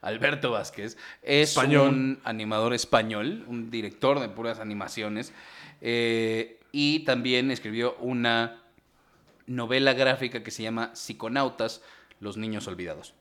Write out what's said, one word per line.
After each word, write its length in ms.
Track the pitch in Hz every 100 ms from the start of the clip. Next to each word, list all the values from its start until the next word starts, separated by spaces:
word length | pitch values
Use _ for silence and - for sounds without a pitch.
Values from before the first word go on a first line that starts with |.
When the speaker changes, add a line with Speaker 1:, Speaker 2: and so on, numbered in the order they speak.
Speaker 1:
Alberto 500 | - 113 139 147 135
Vázquez, 460 | 110 92 - 107 - - -
es 280 | - 143 151
Speaker 2:
Español. 380 | 143 127 143 139
Speaker 1:
un 300 | 135 131 135 -
animador 480 | 110 107 107 113
español, 720 | 120 - 117 110 107 117 220 226
un 240 | 120 113
director 480 | 117 104 - 135 143
de 80 | 117
puras 300 | 101 117 110
animaciones, 720 | 110 104 95 - 107 104 135 - - - - -
eh, 760 | 117 117 117 113 113 110 - - _
y 260 | 143 147 151 147
también 440 | 123 123 127 135
escribió 460 | 123 110 113 120 -
una 640 | 123 123 120 117 117 - _ _ _ _ _ _ _ _ -
novela 480 | 127 117 131 135
gráfica 500 | 127 131 135 127 120
que 80 | 110
se 120 | -
llama 280 | 110 113 113
Psiconautas, 880 | - - 110 117 131 135 - 113 - - - _ -
los 160 | 101 104
niños 320 | 110 104 92
olvidados. 460 | 90 87 76 - _